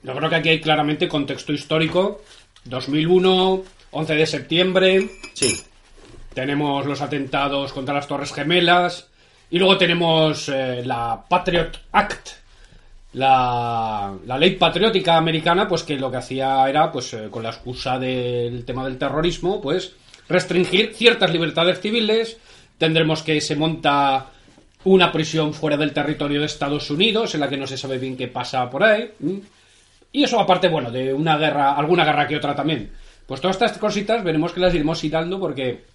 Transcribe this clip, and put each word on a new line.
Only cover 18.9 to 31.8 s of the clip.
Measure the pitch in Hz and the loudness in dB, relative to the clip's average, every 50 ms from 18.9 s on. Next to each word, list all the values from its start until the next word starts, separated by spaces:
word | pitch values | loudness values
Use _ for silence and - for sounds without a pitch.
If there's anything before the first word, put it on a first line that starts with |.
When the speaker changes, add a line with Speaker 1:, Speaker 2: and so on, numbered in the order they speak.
| 131 127 | -6 -4
Speaker 1:
terrorismo, | 147 139 139 151 156 180 170 - - 175 202 - | -4 -2 -2 0 -2 -2 -2 -2 -2 -2 -2 -2
pues, | - 135 160 185 180 - - _ _ - - - - - | -2 -2 -2 -2 -4 -6 -16 _ _ -20 -20 -20 -8 0
restringir | 160 180 175 - 175 175 180 - 180 190 214 214 - | 0 0 0 2 2 0 2 2 2 2 2 2 -2
ciertas | - 220 220 233 - 190 170 | 4 6 6 6 6 2 2
libertades | 165 170 170 156 131 165 165 180 180 - | 2 0 0 0 0 2 2 2 0 0
civiles. | - 208 214 240 220 208 220 226 226 220 - - _ - - - - _ _ _ | -2 -2 0 0 0 2 0 0 0 -4 -8 -16 _ -20 -20 -20 -20 _ _ _
Tendremos | 165 160 160 160 160 156 160 156 - | 0 2 2 2 2 2 0 -2 0
que | - 156 151 | -2 -2 -2
se | 147 - 156 | 0 -2 -2
monta | 143 156 160 160 131 - 147 143 139 139 135 135 135 - - - - _ _ _ - _ _ _ _ - | 0 0 0 -2 0 2 2 4 4 4 2 2 0 -2 -6 -20 -20 _ _ _ -20 _ _ _ _ 2
una | 190 190 185 180 165 | 4 6 6 6 4
prisión | - 160 156 156 - 160 151 151 151 | 2 -2 -2 0 0 0 0 0 -2
fuera | - - 151 147 143 | -4 -2 -2 0 0
del | 156 147 - | 0 -2 0
territorio | 147 143 147 151 - 151 143 147 143 | -2 -2 -2 -4 -4 -2 -2 0 -2
de | 151 151 | -2 -4
Estados | - - 147 139 147 147 139 - | -4 -4 -4 -4 -2 -4 -4 -4
Unidos, | 147 151 202 226 202 220 226 - - | 0 0 0 2 2 0 -2 -2 -2
en | 156 | -4
la | 143 135 | -4 -2
que | 139 139 | -4 -6
no | 139 131 | -8 -8
se | 135 123 | -10 -10
sabe | - 135 135 127 | -6 -6 -6 -6
bien | 131 131 127 123 | -6 -8 -6 -8
qué | 127 117 | -8 -8
pasa | - 131 123 - - 127 123 123 | -6 -8 -8 -4 -4 -4 -4 -4
por | 131 135 196 | -2 2 2
ahí. | 220 214 214 240 226 - _ | 4 4 2 -2 -8 -12 _
¿Mm? | 156 147 190 202 196 - _ _ _ _ _ _ _ _ _ _ _ _ | -6 -6 -6 -6 -10 -18 _ _ _ _ _ _ _ _ _ _ _ _
Y | _ 269 285 | _ 0 0
eso | - 233 220 | 2 2 0
aparte, | 190 165 180 180 - 175 | 4 4 2 4 4 2
bueno, | 165 151 123 120 | 2 0 -4 -4
de | 117 127 131 131 135 | -6 -4 -2 -2 -2
una | 139 156 160 156 147 | 0 2 2 2 2
guerra, | 156 151 143 143 139 139 139 | 2 0 2 2 2 2 2
alguna | 143 | 2